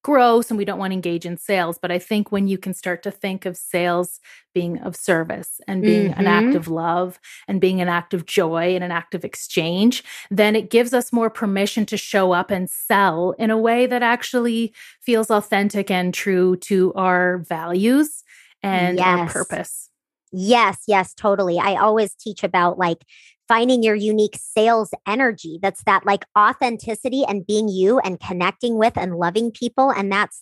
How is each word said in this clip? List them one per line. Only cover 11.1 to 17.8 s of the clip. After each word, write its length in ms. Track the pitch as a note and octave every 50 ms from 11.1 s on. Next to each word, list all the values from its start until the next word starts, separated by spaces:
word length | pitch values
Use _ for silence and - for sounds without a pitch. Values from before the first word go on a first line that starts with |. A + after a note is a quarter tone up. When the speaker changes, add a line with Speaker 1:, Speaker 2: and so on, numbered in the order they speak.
| -
Speaker 1:
more 160 | A#3 A3+ A3+
permission 560 | A3+ - A3+ G3+ G3 G3 G3 G3+ - A#3 G#3+
to 100 | - A3
show 340 | G3 - - - G3+ F#3+ F#3
up 180 | F3+ F3 F#3 -
and 200 | G#3 F3+ F#3 E3+
sell 600 | - - - - G3+ G3 G3 F#3 D#3+ E3 F3 F#3 F3+
in 140 | - A#3 A3
a 60 | A3
way 280 | A3 A3 A3+ A#3 A#3+ B3
that 140 | B3+ B3 B3
actually 720 | A#3+ A3+ A#3+ A#3+ - - - B3 A#3 A#3+ A3+ A3+ A#3 A3 _ - - - - _
feels 280 | - - A#3 A3 A3 -
authentic 600 | A3 G#3 G3+ - A3 G3 G3+ G3+ - G3+ G3 -
and 220 | F#3+ F3+ F3+ F3+ F3
true 420 | - - G3+ F#3+ F3+ F3+ F#3 F3+
to 360 | F3+ - - G3+ F#3 F#3 F3+ -
our 460 | G3 F#3 F#3 F3+ F3+ F3+ F3+ F3+ F3+
values 840 | E3 - F3 D#3+ E3 E3+ F3 F#3